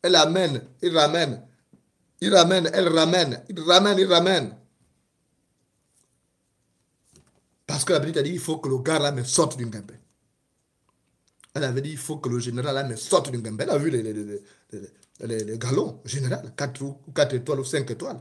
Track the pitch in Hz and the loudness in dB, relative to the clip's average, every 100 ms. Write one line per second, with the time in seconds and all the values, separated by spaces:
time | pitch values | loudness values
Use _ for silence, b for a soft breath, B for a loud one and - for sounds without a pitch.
0 | 175 180 156 180 175 131 - _ 175 160 | 6 6 6 4 0 -2 -8 _ 0 4
1 | 147 170 151 113 - _ _ _ _ _ | 4 2 -2 -4 -14 _ _ _ _ _
2 | _ _ 190 196 175 185 160 196 175 160 | _ _ 4 6 8 4 2 2 2 4
3 | 160 180 147 117 - 180 160 180 202 185 | 4 4 0 -4 -10 -6 4 6 6 4
4 | 190 170 175 185 107 - _ _ _ _ | 4 4 4 2 -2 -12 _ _ _ _
5 | _ _ _ _ _ _ _ _ _ _ | _ _ _ _ _ _ _ _ _ _
6 | _ _ _ _ _ _ _ _ _ _ | _ _ _ _ _ _ _ _ _ _
7 | _ _ _ _ _ _ - 147 - 165 | _ _ _ _ _ _ -8 -4 2 2
8 | 143 165 143 180 - 156 139 131 127 160 | 2 -2 -2 -4 -4 -6 -2 -2 0 0
9 | 143 135 123 - 156 127 117 107 98 - | 0 -2 -2 0 0 -2 -10 -10 -16 -20
10 | _ _ _ _ _ _ _ _ _ _ | _ _ _ _ _ _ _ _ _ _
11 | _ _ _ _ _ 147 135 127 143 147 | _ _ _ _ _ -6 -4 -4 -6 -10
12 | - 147 131 123 120 120 143 135 139 110 | -10 -8 -4 -4 -4 -6 -4 -4 -6 -8
13 | - 180 143 123 110 107 330 147 156 127 | 0 0 0 -8 -8 -8 -2 0 0 -2
14 | 110 107 104 101 b b b 104 98 _ | -4 -8 -10 -12 b b b -18 -18 _
15 | _ _ 117 113 107 113 120 147 320 - | _ _ -8 -6 -6 -6 -2 -2 -2 -8
16 | 123 139 127 190 - - 139 127 139 139 | -10 -6 -4 -4 -8 -8 -8 -6 -12 -12
17 | - 143 139 127 127 139 131 151 131 - | -8 0 0 0 -4 -4 -2 -4 -4 -8
18 | 269 185 | -10 -12